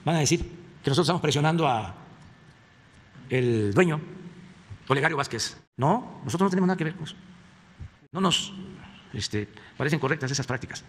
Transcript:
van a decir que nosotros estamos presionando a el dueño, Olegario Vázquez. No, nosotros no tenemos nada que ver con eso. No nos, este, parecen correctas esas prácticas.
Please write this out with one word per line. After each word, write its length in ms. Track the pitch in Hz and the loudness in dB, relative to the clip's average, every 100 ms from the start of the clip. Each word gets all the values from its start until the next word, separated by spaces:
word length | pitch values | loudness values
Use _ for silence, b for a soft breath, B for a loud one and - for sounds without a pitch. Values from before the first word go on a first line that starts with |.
van 120 | 147 165 | 2 2
a 40 | |
decir 200 | 139 170 | 2 2
que 500 | - - - - - | -2 -12 -20 -6 0
nosotros 160 | 139 156 | 2 2
estamos 160 | 175 | 2
presionando 460 | 156 139 156 165 151 | 2 2 2 4 2
a 280 | 117 98 - - - - - - - - _ - - - - - | 2 -2 -12 -18 -20 -20 -20 -20 -20 -20 _ -20 -20 -20 -20 -2
el 440 | 127 123 113 104 | 2 2 2 2
dueño, 260 | 101 185 151 - - - - - - - - - | 4 4 2 -4 -16 -18 -18 -20 -20 -20 -20 0
Olegario 300 | 139 156 151 | 2 2 2
Vázquez. 400 | 139 113 - - _ - | -2 -2 -6 -10 _ 0
No, 440 | 135 220 - - | 2 2 -2 -10
nosotros 240 | 127 165 196 | -6 0 2
no 20 | |
tenemos 180 | 185 185 | 4 2
nada 100 | 180 | 2
que 60 | |
ver 120 | 160 - | -2 -4
con 100 | 156 | -12
eso. 100 | - - - - - - - - - - | -14 -20 -20 -20 -20 -20 -18 -18 -18 -12
No 100 | 170 | -2
nos, 320 | 190 147 - - - - - - - | 0 0 -2 -12 -14 -16 -18 -20 -12
este, 340 | - - 107 104 - B - | -8 -4 -4 -6 -12 B -4
parecen 220 | 131 151 | 0 2
correctas 320 | 131 151 131 | 2 0 -2
esas 140 | 139 127 | -4 -2
prácticas. 380 | 131 - - | -4 -4 -12